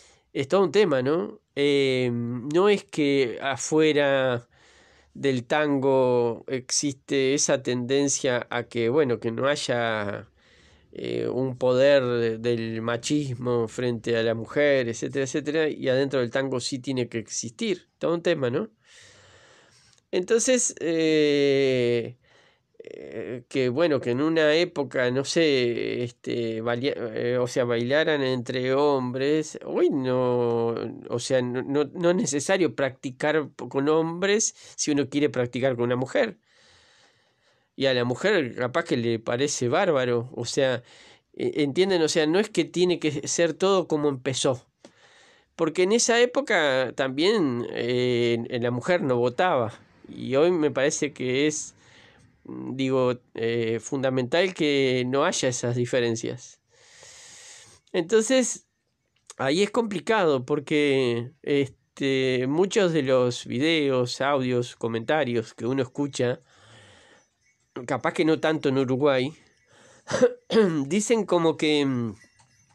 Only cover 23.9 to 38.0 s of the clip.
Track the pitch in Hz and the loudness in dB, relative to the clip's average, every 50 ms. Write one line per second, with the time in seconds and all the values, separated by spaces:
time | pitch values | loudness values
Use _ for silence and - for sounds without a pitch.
23.9 | 143 123 - 135 135 127 151 160 165 160 156 151 151 165 175 170 - 143 139 127 | 2 0 0 -2 -2 0 0 0 2 4 4 4 4 2 2 0 -2 -4 -6 -4
24.9 | - 135 123 123 123 135 135 - - 175 165 151 139 131 123 120 117 107 107 113 | -2 0 0 0 0 0 -2 0 0 2 2 4 4 2 2 0 0 -2 -4 -4
25.9 | 113 120 123 120 - _ - 131 120 120 117 113 113 110 113 120 120 120 127 143 | -4 -4 -6 -6 -8 _ -8 -6 -4 -4 -4 -4 -4 -4 -2 -2 -2 -2 -2 -4
26.9 | - - 117 113 110 120 120 120 123 123 123 123 - 139 123 120 120 117 120 120 | -4 -4 -6 -6 -6 -4 -2 -2 -2 -2 -2 -2 -2 -2 0 0 0 -2 0 0
27.9 | 139 151 160 165 156 143 135 127 131 127 117 - 127 131 127 131 131 139 147 147 | 0 2 2 2 0 0 0 0 -2 -2 -4 -4 -4 -2 0 0 2 2 4 2
28.9 | 143 131 127 123 127 131 135 143 151 156 151 - - - - - 151 285 359 349 | 2 0 0 -4 -4 -2 0 0 0 0 -2 -4 -10 -12 -10 -6 -2 0 2 2
29.9 | 196 139 131 127 127 127 127 123 123 123 120 117 117 117 117 117 117 98 104 117 | 2 0 0 0 0 2 2 2 2 2 2 2 0 0 0 0 -2 -4 -6 -8
30.9 | - - - - - 120 - - 135 127 123 123 120 131 - - 139 147 147 135 | -8 -12 -8 -6 -6 -4 -2 0 0 0 0 0 -2 -4 -4 -2 0 0 0 -2
31.9 | - 180 170 170 180 185 247 - 143 143 - - 190 196 170 147 123 - 139 131 | -2 0 2 2 2 2 0 -2 -2 -2 0 0 0 2 0 0 0 -2 -4 -4
32.9 | 127 - - 135 127 - - 151 151 160 143 127 - - 120 123 127 139 139 151 | -4 -6 -12 -12 -6 -2 0 0 2 0 -2 -4 -8 -12 -10 -6 -4 -2 0 2
33.9 | 156 165 160 165 165 175 185 196 202 196 - - - - - - - - - 151 | 2 2 0 -2 -4 -4 -2 0 0 0 0 -4 -6 -10 -20 -14 -10 -6 -2 0
34.9 | 147 143 139 135 - 143 147 143 - 127 123 120 - 127 123 135 127 117 120 120 | 0 0 0 -2 0 0 0 0 0 -2 -4 -4 -2 -2 -2 0 0 0 0 0
35.9 | 123 123 131 127 - - 247 226 180 _ _ _ _ _ _ _ _ _ _ _ | -2 -2 -2 -2 0 0 0 -2 -4 _ _ _ _ _ _ _ _ _ _ _
36.9 | _ _ _ _ _ _ _ _ _ _ _ _ _ _ _ _ _ - 131 135 | _ _ _ _ _ _ _ _ _ _ _ _ _ _ _ _ _ -2 0 0
37.9 | 127 123 | 2 2